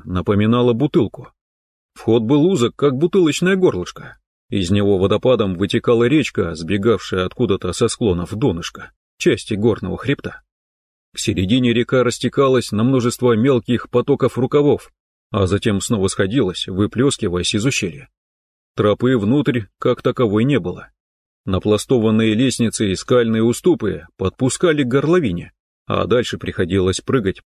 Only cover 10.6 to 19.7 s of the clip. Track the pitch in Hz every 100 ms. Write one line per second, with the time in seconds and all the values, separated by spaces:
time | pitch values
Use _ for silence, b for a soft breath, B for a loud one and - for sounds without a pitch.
10.6 | _ _ _ _ _ - - 101 92 127
11.6 | 123 117 117 131 120 - 127 - 135 131
12.6 | - 101 120 135 117 - 123 110 127 127
13.6 | - 120 - 123 120 139 127 - 127 147
14.6 | 147 107 - _ _ _ _ 104 92 98
15.6 | 113 98 - 113 95 - 98 127 98 85
16.6 | - 92 104 110 139 - 101 87 87 107
17.6 | 120 - 92 - - _ _ _ _ _
18.6 | _ - 104 101 123 127 101 143 160 120
19.6 | 104